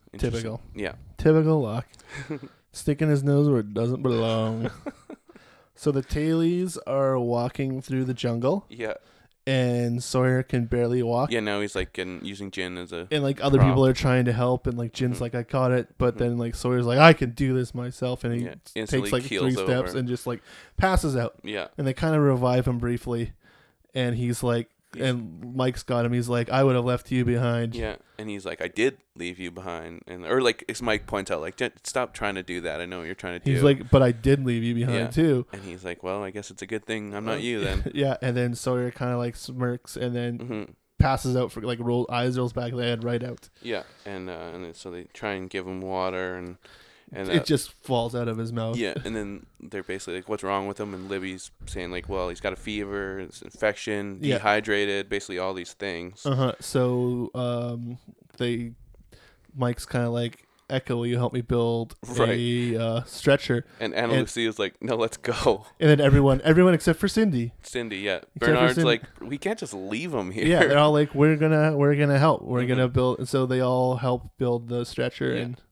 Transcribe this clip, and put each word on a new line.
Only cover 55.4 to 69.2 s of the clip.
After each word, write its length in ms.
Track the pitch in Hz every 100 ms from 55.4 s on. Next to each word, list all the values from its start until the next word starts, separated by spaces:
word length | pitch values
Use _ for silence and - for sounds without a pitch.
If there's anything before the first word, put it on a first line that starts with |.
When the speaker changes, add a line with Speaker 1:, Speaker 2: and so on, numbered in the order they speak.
| 92
Speaker 1:
these 200 | 95 87
things. 520 | - 101 85 87 98 147
Speaker 2:
Uh-huh. 280 | 131 127 -
So, 720 | - 139 123 123 123 123 123 -
um, 640 | 123 120 120 120 117 123 - - _ -
they, 320 | 120 120 117 117 - - - - - _ _ 139
Mike's 300 | 123 120 -
kinda 240 | 123 120
like, 360 | 117 120 - _ _ -
"Echo, 280 | 131 - 120
will 80 | 120
you 100 | 120
help 140 | 123
me 100 | 127
build 540 | 117 120 117 117 113 - 113
Speaker 1:
Right. 220 | 123 113 117
Speaker 2:
a, 360 | 120 120 120 113
uh, 260 | 113 117
stretcher?" 600 | 120 - - 139 - 120 - -
Speaker 1:
And 140 | 113
Ana 200 | 92 120
Speaker 2:
And 80 | 113
Speaker 1:
Lucia 200 | 110 - 113
is 80 | 107
like, 220 | 98 -
"No, 140 | 117 117
let's 220 | 113 -
go." 500 | - 117 - 98 - -
Speaker 2:
And 100 | 160
then 120 | 147
everyone, 400 | 139 139 139 131
everyone 300 | 151 160 180
except 260 | 170 - 165
for 80 | 202
Cindy. 460 | - 214 135 117 -
Speaker 1:
Cindy, 360 | - 127 117 98
yeah. 180 | 101 92
Speaker 2:
Except 180 | - -
for 60 | 123
Speaker 1:
Bernard's 280 | 123 127 127
Speaker 2:
Cindy. 100 | 160
Speaker 1:
like, 140 | 113 - -